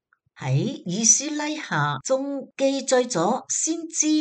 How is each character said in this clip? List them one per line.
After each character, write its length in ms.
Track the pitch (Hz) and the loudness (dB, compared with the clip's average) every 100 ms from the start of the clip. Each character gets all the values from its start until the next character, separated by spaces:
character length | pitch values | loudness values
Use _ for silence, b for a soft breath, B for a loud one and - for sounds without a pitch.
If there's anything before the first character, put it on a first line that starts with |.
| _ _ _ - | _ _ _ -10
喺 460 | 135 139 208 285 233 | -2 0 0 -4 -6
以 180 | 185 | 2
斯 260 | 226 - 285 302 | 4 4 2 -4
拉 120 | 302 | -4
下 460 | 302 - 160 143 139 | -6 -4 -2 0 -2
中 480 | - 262 277 277 262 - | -2 -2 -2 -6 -8 -2
記 240 | 277 277 | 0 0
載 220 | - 254 | 2 2
咗 400 | 247 170 180 254 - | 2 0 2 0 -2
先 380 | - 320 339 330 | -4 -2 -4 -6
知 200 | - 311 311 | -2 2 2